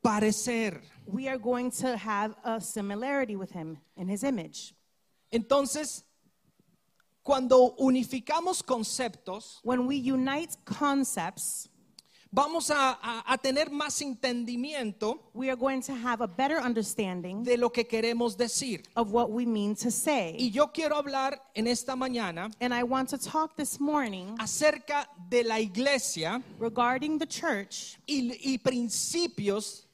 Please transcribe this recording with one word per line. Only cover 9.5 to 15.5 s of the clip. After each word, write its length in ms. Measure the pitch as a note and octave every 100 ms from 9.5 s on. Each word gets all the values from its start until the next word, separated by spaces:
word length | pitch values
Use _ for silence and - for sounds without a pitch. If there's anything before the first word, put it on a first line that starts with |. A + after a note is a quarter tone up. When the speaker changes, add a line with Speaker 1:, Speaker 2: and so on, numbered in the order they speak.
| -
Speaker 2:
When 240 | A3 B3+ B3
we 100 | C#4
unite 600 | B3+ C4 B3+ C#4 E4 -
concepts, 1040 | - - C#4+ C#4 C4 - E3+ - - - - _ _ - _ _ _
Speaker 1:
vamos 380 | G3 D4 E4 -
a, 260 | D4 C4+ B3
a, 220 | A3 A3+ A3+
a 40 | C4
tener 320 | C4+ C4+ D#4
más 300 | C#4+ D4+ -
entendimiento 1160 | D4 A#3+ C4 A#3+ A#3 A#3+ C4+ D4+ A3+ G3 G#3+ D4+ -
Speaker 2:
we 160 | G#3+ C4